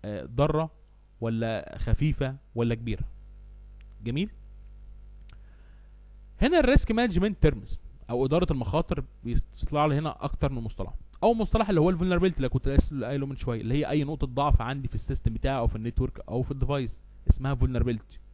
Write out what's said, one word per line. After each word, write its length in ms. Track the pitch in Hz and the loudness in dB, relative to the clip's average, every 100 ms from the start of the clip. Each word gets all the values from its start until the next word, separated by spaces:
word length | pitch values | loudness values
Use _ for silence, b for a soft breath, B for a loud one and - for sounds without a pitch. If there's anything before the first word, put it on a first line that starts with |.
| 104 | -8
آه، 200 | 104 67 | -10 -6
ضارة 460 | 117 151 151 160 - - - _ - | 0 2 2 -4 -8 -20 -20 _ -6
ولا 560 | 113 113 113 107 - - | -4 -2 -2 -4 -8 -6
خفيفة 580 | - 113 151 143 135 135 - 117 | 2 2 2 0 -4 -6 -10 -2
ولا 200 | 120 117 | 0 0
كبيرة؟ 280 | 117 98 - - - - - - - - - - | -4 -4 -6 -10 -18 -20 -20 -20 -20 -20 -20 -12
جميل؟ 260 | 104 135 208 - - - - - - - - - - b b b b b b b - - - - | -6 -4 -4 -8 -20 -20 -20 -18 -18 -18 -18 -20 -20 b b b b b b b -20 -20 -20 0
هنا 180 | 247 339 | 4 6
الريسك 320 | 262 277 - | 6 6 4
مانجمنت 500 | 226 240 170 202 190 | 0 2 2 0 4
تيرمز 380 | 151 117 101 - - - - | 2 2 -6 -8 -8 -18 -6
أو 160 | 123 131 | -2 2
إدارة 280 | 156 180 | 2 2
المخاطر 500 | 139 120 156 170 - - - | 0 0 -2 -2 -4 -6 -10
بيطلع 600 | 117 - - - - 147 151 | 0 0 0 -6 -2 2 2
لي 100 | 143 | 2
هنا 300 | 156 - - | -2 -4 -6
أكتر 260 | - 143 | -2 -2
من 100 | 131 | -2
مصطلح. 320 | 113 - 92 - - - | -6 -6 -8 -8 -12 0
أول 140 | 214 226 | 2 2
مصطلح 320 | 208 220 208 | 2 2 4
اللي 120 | 175 | 4
هو 80 | 165 | 4
الفولنربيلتي 480 | 180 180 175 185 165 | 4 2 4 2 2
اللي 120 | 131 | 0
كنت 180 | 135 139 | 0 4
لسه 380 | 139 - 139 117 | 4 4 -4 -4
قايله 200 | 139 139 | -2 -4
من 100 | 135 | -4
شوية، 260 | 127 113 | -4 -4
اللي 120 | 110 | 0
هي 160 | 139 143 | 0 2
أي 140 | 151 | 0
نقطة 240 | 143 156 139 | 0 -2 -4
ضعف 340 | 123 143 - | 0 4 4
عندي 260 | 117 139 127 | 4 -4 -4
في 80 | - | -6
السيستم 380 | - 127 - | -4 -2 -2
بتاعي 240 | 113 135 135 | -2 -2 0
أو 100 | 117 | 0
في 80 | 113 | -2
النتورك 540 | 113 - 127 - - | -4 -2 -2 -4 -6
أو 120 | 120 | -4
في 100 | 127 | -4
الديفايس 500 | 135 127 143 117 - - - - | -2 0 0 -4 -8 -16 -4 2
اسمها 260 | - 135 139 | 4 4 2
فولنربيلتي. 640 | 143 123 123 113 - - - | 2 2 0 0 -6 -20 -20